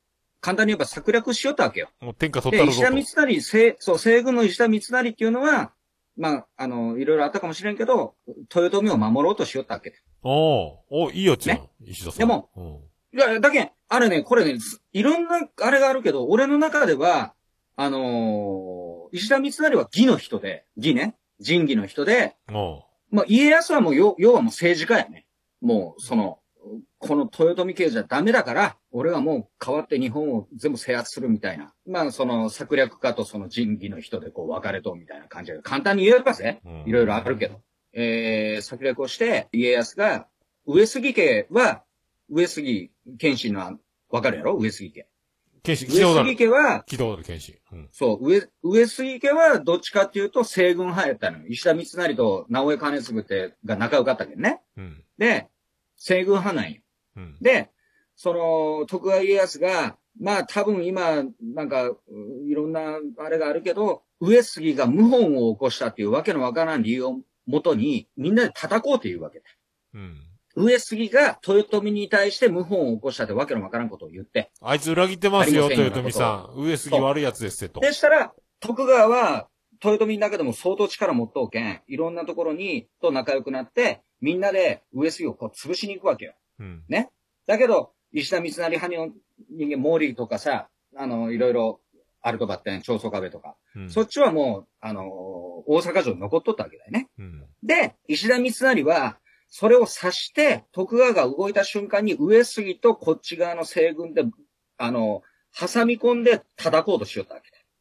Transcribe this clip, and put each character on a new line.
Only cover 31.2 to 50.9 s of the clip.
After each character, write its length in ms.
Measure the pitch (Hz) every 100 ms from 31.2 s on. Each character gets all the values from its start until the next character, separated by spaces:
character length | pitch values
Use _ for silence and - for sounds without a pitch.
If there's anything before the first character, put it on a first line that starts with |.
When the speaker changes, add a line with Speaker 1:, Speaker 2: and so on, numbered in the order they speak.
Speaker 1:
る 80 | 120
み 100 | 107
た 160 | 98
い 40 | 80
な。 140 | - _ -
ま 140 | 180
あ、 100 | 147
そ 140 | -
の 260 | 123 117 110
策 240 | - -
略 240 | 143 127 -
家 160 | 127
と 100 | 117
そ 140 | 107 104
の 100 | 90
仁 260 | 117 110
義 140 | 101 98
の 120 | 101
人 180 | - 113
で 120 | -
こ 140 | -
う 40 | 80
分 120 | 80
か 100 | 104
れ 100 | 95
と 80 | 92
う 60 | 87
み 100 | 85
た 100 | -
い 40 |
な 80 | -
感 160 | 87
じ 80 | 85
で、 80 | 78
簡 200 | - 135
単 140 | 202 202
に 100 | 196
言 100 | 247
え 20 |
ば 160 | 262
ぜ。 260 | - 113 -
Speaker 2:
う 40 | 87
ん。 160 | 80 110
Speaker 1:
い 40 |
ろ 120 | 120
い 40 | 110
ろ 80 |
あ 60 | 107
る 180 | 123 117
け 80 | -
ど。 140 | - _ _ _
え 640 | 117 117 113 113 110 107 107
ー、 40 |
策 200 | - 123
略 160 | 135 123
を 60 | 131
し 120 | -
て、 300 | 226 170 -
家 180 | 117 123
康 260 | 123 113 -
が、 300 | 208 131 - _ _ _ -
上 200 | 156 220
杉 280 | 262 262
家 320 | 226 156 107 -
は 340 | 208 226 117 _ _ _ _ -
上 180 | 151 175
杉 460 | 156 139 104 87 _ 120 123
謙 180 | 156 127
信 180 | 117
の、 240 | 98 90 - _ _ _
わ 120 | 120
か 80 | 127
る 80 | -
や 60 |
ろ？ 120 | 143 185
上 140 | 110
杉 200 | - 92
家。 160 | - - _ _ _ _ _
Speaker 2:
謙 240 | - 156 127
信、 140 | 175
Speaker 1:
上 140 | 185
杉 220 | 156 262 240
家 120 | 226
は、 60 |
Speaker 2:
聞 0 |
い 40 | 262
た 0 |
こ 0 |
と 160 | 285
あ 20 | 175
る。 80 | -
聞 80 |
い 40 | 131
た 60 |
こ 60 | 117
と 40 |
あ 20 | 92
る、 80 |
謙 160 | 82 82
信。 160 | - - _
う 40 | 87
ん。 120 | 73
Speaker 1:
そ 220 | - 127
う、 140 | 104 135
上-、 200 | 196 190 _
上 240 | 170 214 233
杉 320 | - 262 254
家 140 | 277
は 260 | 302 320 226
ど 180 | 143 175
っ 40 |
ち 100 | -
か 140 | 208
っ 60 | 196
て 100 | 202
い 40 |
う 60 | 202
と 140 | 262
西 300 | 226 - 180
軍 120 | 175
派 220 | 180